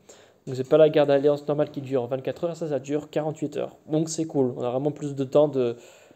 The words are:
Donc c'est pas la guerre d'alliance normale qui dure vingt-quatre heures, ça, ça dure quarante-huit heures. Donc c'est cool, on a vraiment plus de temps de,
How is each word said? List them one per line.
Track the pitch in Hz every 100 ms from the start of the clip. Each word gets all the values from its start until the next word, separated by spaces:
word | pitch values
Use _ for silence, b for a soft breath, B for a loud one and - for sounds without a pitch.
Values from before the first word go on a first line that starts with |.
| b b b b -
Donc | 127
c'est | 127
pas | 151
la | 156
guerre | 151 143
d'alliance | 139 143 143 147
normale | 147 147
qui | 147
dure | 131 135 120
vingt-quatre | 131 135 127
heures, | 170 165
ça, | 165
ça | 139
dure | 139 147 147
quarante-huit | 156 156 151 147 131
heures. | 123 - -
Donc | 156 160
c'est | -
cool, | 160 147 127 135
on |
a | 123
vraiment | 127 147
plus | 143 147
de | 139
temps | 131 147 151
de, | 135 120 117 B B B